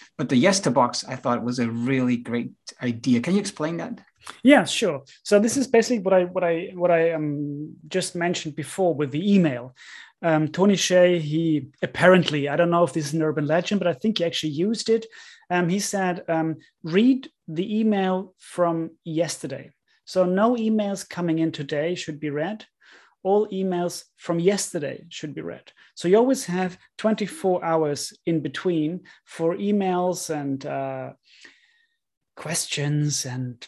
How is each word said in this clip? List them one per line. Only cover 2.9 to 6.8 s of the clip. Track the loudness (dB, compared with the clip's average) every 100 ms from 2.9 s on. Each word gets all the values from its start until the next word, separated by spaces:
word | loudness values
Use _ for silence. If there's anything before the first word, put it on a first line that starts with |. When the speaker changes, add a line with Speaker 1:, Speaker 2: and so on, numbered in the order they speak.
| -4 0 0
Speaker 1:
Can | 2 0
you |
explain | -2 -6 -6 -6
that? | -10 -12 _ _ -20 0
Speaker 2:
Yeah, | 6 6 4
sure. | -2 -2 -4 -12 -12
So | 2 4
this | 4 0
is | 2
basically | 2 2 0
what | 4
I, | 2 2
what | 0
I, | 0 -2 -4
what | -2